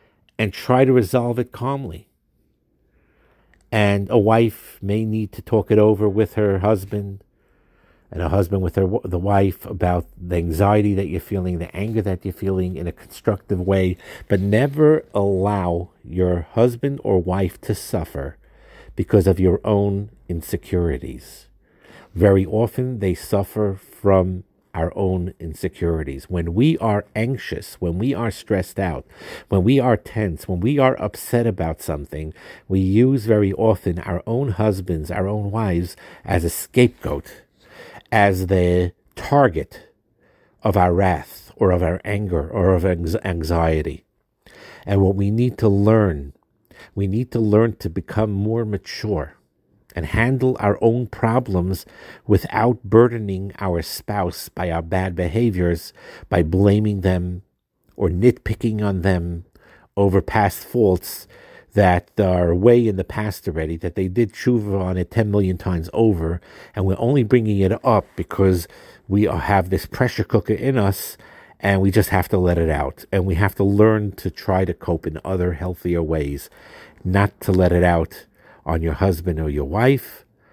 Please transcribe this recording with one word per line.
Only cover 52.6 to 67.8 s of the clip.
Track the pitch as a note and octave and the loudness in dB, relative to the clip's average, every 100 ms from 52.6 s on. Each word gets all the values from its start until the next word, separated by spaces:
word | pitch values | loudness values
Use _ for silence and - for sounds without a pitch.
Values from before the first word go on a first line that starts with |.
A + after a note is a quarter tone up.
| A#2 A2+ | 0 0
burdening | G2 A2+ A#2+ A#2 G2+ F#2+ G2 - | 4 6 6 2 -6 -6 -8 -6
our | G2 E2+ | -4 -2
spouse | - - - G2+ F2 - - | -4 -10 -8 -4 -4 -6 -12
by | - F2+ | -8 -4
our | E2 | -4
bad | E2 F#2 F#2 F2 | -4 -4 -2 -4
behaviors, | E2+ G#2+ A#2 F#2 F2 E2+ - - - - - | -2 0 0 0 0 -2 -6 -20 -20 -20 -2
by | F#2 | 0
blaming | D#2+ F#2 G2+ G#2 G#2+ G2+ | 2 4 4 4 2 0
them | F#2 F#2 F2+ F2+ - _ _ _ _ - | 0 0 -2 -8 -14 _ _ _ _ -4
or | F2 | -2
nitpicking | F2 A#2+ - - - A#2 G#2+ | 2 2 2 -2 -4 -4 -2
on | G#2 F#2+ | -2 0
them | F#2+ F2+ F2 E2+ - _ _ - _ - | 0 0 -2 -8 -12 _ _ -20 _ 0
over | G2+ F#2+ | 2 2
past | - A2 G2+ - - | 0 0 0 -2 -6
faults | B2 G#2 F2+ - - - - - - _ | 0 2 2 -2 -16 -18 -20 -20 -20 _
that | G#2 F#2+ F2+ - - | 2 4 4 0 0
are | F#2+ F2+ F2 | 2 2 2
way | F2 A2+ A#2+ A#2 | 4 6 6 4
in | F#2+ | -2
the | |
past | - - G#2+ - - | -4 -6 -6 -8 -8
already, | D#2+ D#2 E2 | -6 -6 -6
that | F2+ G2 | -6 -4
they | F#2+ | -2
did | F#2+ A2 | 0 -2
tshuva | - C3 A#2+ G#2 G2 | -2 0 0 0 -2
on | F#2 F#2 | -2 -2
it | F2+ | -2
ten | A2+ G#2+ | 0 0
million | G2+ F#2+ F2+ | 2 0 -2
times | F#2 F2 E2 | -2 -4 -2
over, | - A2+ F2 D#2+ E2+ - - - - | 2 2 2 -2 -4 -10 -20 -12 -4
and | F#2+ | -2
we're | F#2+ | 0
only | A#2 C#3+ | 0 2
bringing | G#2+ B2+ A2 G2 | 4 2 2 2
it | F#2 G2+ | 2 2